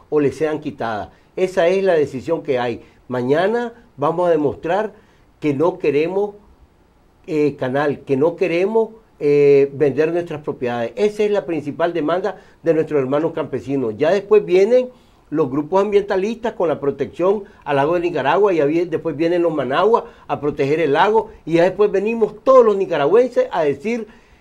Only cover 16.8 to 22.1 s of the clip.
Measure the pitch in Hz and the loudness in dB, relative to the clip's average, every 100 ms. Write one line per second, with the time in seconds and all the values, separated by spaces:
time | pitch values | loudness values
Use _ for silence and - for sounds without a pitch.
16.8 | 139 139 120 - 180 208 196 - - 143 | -2 -4 -6 -2 0 0 -4 -14 -4 0
17.8 | 143 175 170 151 131 170 202 170 143 165 | 2 0 -2 -2 0 2 2 2 2 0
18.8 | 175 156 165 143 165 175 170 156 123 143 | -2 -4 -6 -2 0 0 0 0 -2 0
19.8 | 202 226 226 - - 147 147 143 139 156 | 2 2 -2 -14 -8 -6 -4 -2 0 0
20.8 | 156 147 196 220 208 - - 165 180 185 | 2 2 4 2 -2 -10 -2 2 2 2
21.8 | 208 190 208 | 0 0 -2